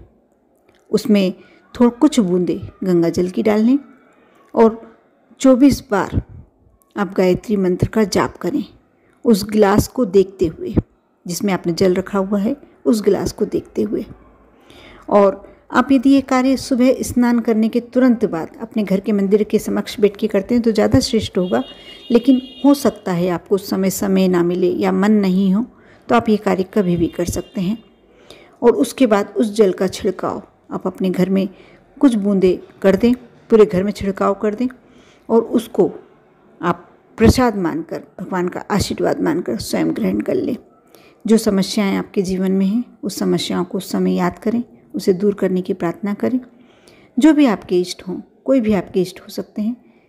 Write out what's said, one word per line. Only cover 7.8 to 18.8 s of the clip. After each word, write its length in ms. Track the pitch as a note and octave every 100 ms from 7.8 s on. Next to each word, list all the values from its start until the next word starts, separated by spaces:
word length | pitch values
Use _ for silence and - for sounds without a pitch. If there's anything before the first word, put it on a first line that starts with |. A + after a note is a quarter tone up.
| -
का 160 | A3
जाप 340 | G3 F#3+ B2+ -
करें 280 | F3+ D4 - - _ _ _ _ -
उस 240 | G3 -
गिलास 380 | G#3+ G3 G#3 -
को 180 | - A3
देखते 400 | G3 F#3+ - E3
हुए, 300 | - - G#3 - _ _ _ -
जिसमें 260 | E3+ G3+
आपने 200 | F3+ F3
जल 200 | E3 F#3+
रखा 260 | F#3 F#3 G3+
हुआ 200 | F#3+ G#3
है 180 | G#3 C#4+ - _ C4+
उस 160 | A3
गिलास 300 | G3+ F#3 -
को 140 | - G3+
देखते 360 | E3+ - -
हुए। 240 | G#3 B3+ - - - _ _ _ _ - - - -
और 480 | G3+ G3 G3 - - _
आप 200 | A#3+ B3+
यदि 180 | C4+ C4+
ये 120 | C#4
कार्य 360 | C4 C4 C4 B3+
सुबह 440 | - B3 B3+ -
स्नान 380 | A3 B3 A#3+ A#3+
करने 300 | A3+ A3 A3
के 100 | A#3+
तुरंत 460 | A#3 B3 B3+ A#3 F3+
बाद 240 | E3 - -
अपने 220 | A3+ G#3+